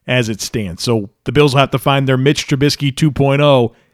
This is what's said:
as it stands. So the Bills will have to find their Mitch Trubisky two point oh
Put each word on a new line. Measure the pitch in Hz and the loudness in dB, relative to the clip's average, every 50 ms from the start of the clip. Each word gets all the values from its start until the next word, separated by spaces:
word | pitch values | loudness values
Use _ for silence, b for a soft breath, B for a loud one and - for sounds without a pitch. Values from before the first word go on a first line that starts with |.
| _ - | _ -2
as | 123 127 117 107 | -2 -2 0 -2
it | 110 92 | -4 -8
stands. | - - - 120 104 90 82 - | -8 -8 -6 -6 -6 -6 -8 -6
So | - 123 117 110 101 - _ _ - | -4 -2 -2 -2 -2 -6 _ _ -8
the | - 120 | -4 2
Bills | 147 147 147 123 | 2 2 4 4
will | 139 | 2
have | 135 123 | 2 2
to | - 131 | 0 -4
find | - 151 139 139 135 131 | -2 0 0 0 0 0
their | 131 | 0
Mitch | 131 131 143 151 - - - | 0 2 0 0 0 -2 -4
Trubisky | 151 131 139 147 - - 147 139 127 | -2 0 0 0 0 -2 -4 -4 -2
two | - 160 156 | 0 0 0
point | 123 - 143 139 139 139 | 0 0 0 0 2 2
oh | 147 147 139 127 120 110 - _ _ _ | 2 4 4 2 2 0 -4 _ _ _